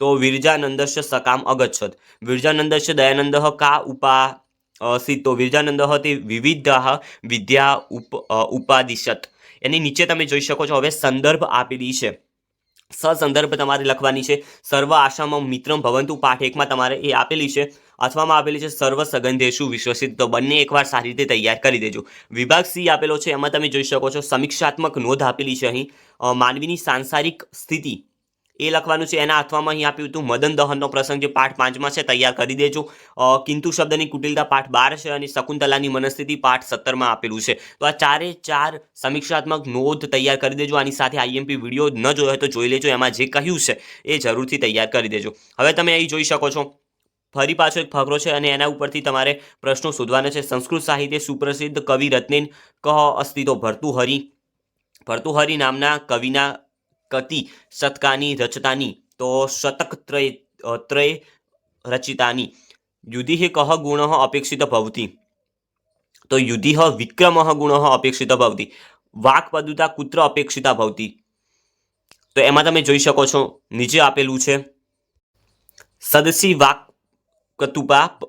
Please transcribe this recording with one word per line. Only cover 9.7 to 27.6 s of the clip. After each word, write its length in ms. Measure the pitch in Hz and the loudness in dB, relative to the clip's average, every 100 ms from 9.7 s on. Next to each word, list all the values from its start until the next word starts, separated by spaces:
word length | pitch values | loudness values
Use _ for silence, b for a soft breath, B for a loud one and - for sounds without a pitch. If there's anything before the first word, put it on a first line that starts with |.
| 160 | 0
નીચે 260 | 147 143 175 | 0 0 0
તમે 180 | 160 | 0
જોઈ 160 | 147 143 | 0 -2
શકો 260 | 143 147 151 | 0 -2 0
છો 100 | 139 | 0
હવે 140 | 147 | 0
સંદર્ભ 540 | 151 135 131 147 156 | 0 0 2 2 2
આપેલી 480 | 165 123 123 127 127 | 0 0 -2 -6 -6
છે, 260 | 131 107 - _ _ _ _ _ _ _ | -4 -4 -6 _ _ _ _ _ _ _
સસંદર્ભ 600 | - 160 160 151 143 147 | -4 0 2 2 2 0
તમારે 300 | 143 139 139 | 0 0 0
લખવાની 380 | 135 131 135 131 | 0 0 0 0
છે. 220 | 131 147 B B | 0 -2 B B
સર્વ 300 | - 139 139 | -2 0 4
આશામાં 480 | 156 135 - 147 147 | 4 4 2 -4 -2
મિત્રમ 380 | 135 127 143 151 | -2 -6 -4 -2
ભવંતુ, 360 | 123 131 143 139 | 0 0 -2 0
પાઠ 260 | 139 127 | 0 0
એકમાં 260 | 131 147 139 | -2 -2 -2
તમારે 280 | 131 127 135 | 0 -2 -2
એ 160 | 143 | 0
આપેલી 380 | 120 - 156 139 | 0 0 -2 -2
છે. 220 | 139 143 B B - | -2 -4 B B -6
અથવામાં 400 | 127 156 160 156 | -4 0 2 2
આપેલી 220 | 147 151 | 2 -4
છે 80 | 151 | -8
સર્વ 360 | - 139 135 | -2 -2 0
સગંધેશુ 640 | 147 131 127 131 123 123 139 | -2 -2 -2 0 0 0 -4
વિશ્વસિત. 520 | 117 120 120 131 110 | -4 -4 -4 -4 -2
તો 80 | 120 | 0
બંને 300 | 117 135 147 | 0 0 0
એકવાર 280 | 143 143 | 2 0
સારી 240 | 139 127 120 | 0 -2 -2
રીતે 160 | 123 | -4
તૈયાર 340 | 135 117 107 113 | 0 0 0 0
કરી 200 | 135 120 | 2 0
દેજો. 280 | 110 107 B B B | -2 -6 B B B
વિભાગ 340 | 113 127 165 | -6 2 2
સી 240 | 180 180 170 | 2 -2 0
આપેલો 300 | 151 156 151 | 2 0 -2
છે, 120 | 165 | -2
એમાં 200 | 139 147 | -2 -2
તમે 180 | 147 151 | -2 -2
જોઈ 140 | 139 | -2
શકો 280 | 135 135 135 | -2 -2 -2
છો 100 | 143 | -4
સમીક્ષાત્મક 760 | 143 131 147 - 156 151 160 135 | -2 -2 -2 -2 -2 0 -4 -2
નોંધ 240 | 120 135 | -2 0
આપેલી 340 | 131 123 135 127 | 0 -2 -4 -2
છે 100 | 123 | -2
અહીં. 240 | 127 135 b b b | -2 -8 b b b
અ, 120 | 123 | -2
માનવીની 440 | 123 123 135 156 170 | 2 2 2 -4 -4
સાંસારિક 680 | 151 127 135 151 160 165 - | -2 -4 -2 -2 -2 -6 -14
સ્થિતિ 520 | - | -20